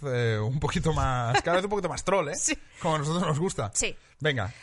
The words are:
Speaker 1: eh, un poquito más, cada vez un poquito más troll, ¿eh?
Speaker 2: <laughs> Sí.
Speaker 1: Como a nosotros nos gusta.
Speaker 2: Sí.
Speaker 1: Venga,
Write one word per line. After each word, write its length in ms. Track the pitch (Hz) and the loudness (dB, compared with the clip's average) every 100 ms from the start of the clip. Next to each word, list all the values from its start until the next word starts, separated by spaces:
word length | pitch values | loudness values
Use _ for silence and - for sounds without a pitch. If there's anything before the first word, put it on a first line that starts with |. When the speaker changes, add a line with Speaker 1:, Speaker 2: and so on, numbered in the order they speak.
| 143 | -4
Speaker 1:
eh, 320 | 123 117 107 | 0 2 2
un 200 | 107 139 | 0 0
poquito 340 | 147 - 156 | 0 0 2
más, 480 | 151 135 127 117 127 | 2 2 0 0 0
cada 140 | - 175 | 2 0
vez 80 | |
un 80 | 202 | 0
poquito 180 | 208 180 | -2 -2
más 140 | 165 | -4
troll, 240 | - 190 143 | 0 2 0
¿eh? 60 | 180 | -2
Speaker 2:
<laughs> 20 | |
Sí. 180 | - - - - | -2 -2 -8 -6
Speaker 1:
Como 160 | 175 156 | -2 0
a 40 | |
nosotros 240 | 147 170 180 | 0 0 2
nos 140 | 147 | 2
gusta. 320 | 185 - 107 | 0 -2 -4
Speaker 2:
Sí. 220 | - 220 - - - | -2 -2 -4 -14 -4
Speaker 1:
Venga, 340 | 151 131 101 - | 0 0 -2 -6